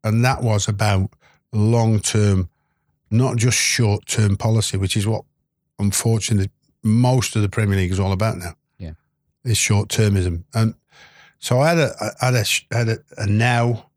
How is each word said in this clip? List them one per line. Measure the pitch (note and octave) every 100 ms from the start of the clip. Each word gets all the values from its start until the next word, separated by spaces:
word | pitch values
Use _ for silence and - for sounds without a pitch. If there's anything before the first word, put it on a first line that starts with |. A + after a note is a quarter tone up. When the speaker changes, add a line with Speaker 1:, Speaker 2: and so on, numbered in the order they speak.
Speaker 1:
And | A2 A2+
that | A#2+ C3+
was | A#2+ G#2 G#2
about | G2+ G#2+ G2 F#2+ _ _ _ _
long-term, | G#2+ G#2+ A#2 A2+ G#2+ - A2 G#2 F#2+ F2+ _ _ _ _ _ _
not | A2+ C3 B2
just | B2 -
short-term | - - A2 G#2 - - G#2 G2
policy, | A2+ A2 - G2
which | G2 A2
is | G2+
what, | A2 - _ _ _ _ -
unfortunately, | G2+ - A#2 A2+ - G#2 F#2+ _ _ _
most | A2 A2 B2+ B2+ G#2+ A2
of |
the | G2+
Premier | - G#2 G2
League | F2+
is | F#2+
all | F#2+
about | F#2+ A2 F2
now. | F2 - _ _
Speaker 2:
Yeah. | E2 D#2 _ _ _ _
Speaker 1:
It's | B2+ G#2+
short-termism. | - G#2 - - G#2+ G2+ F2+ E2+ -
And | A2+ A2 - _ - - _ - _
so | - B2
I | D3+
had | E3+
a, | C#3 - G#2+ -
I | C3
had |
a, | B2
sh-, | G#2 - _
had | A#2 A2+
a, | A2+ _ -
a | G#2
now | G#2 A#2 A#2+ A#2+ A2+ -